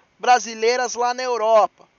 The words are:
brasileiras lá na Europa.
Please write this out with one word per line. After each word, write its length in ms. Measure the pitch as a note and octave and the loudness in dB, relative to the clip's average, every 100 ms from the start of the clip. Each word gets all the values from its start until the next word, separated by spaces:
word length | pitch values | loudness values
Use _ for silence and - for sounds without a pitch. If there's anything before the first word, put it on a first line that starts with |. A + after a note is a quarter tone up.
| _ _ | _ _
brasileiras 760 | A3 B3 G#3 A3 A3 B3+ B3 | 2 2 2 -4 -2 -2 -4
lá 200 | A3+ A#3+ | -4 -6
na 80 | B3 | -4
Europa. 680 | B3+ A#3 A3 A3 F#3 - - | -6 -4 2 4 2 -4 -20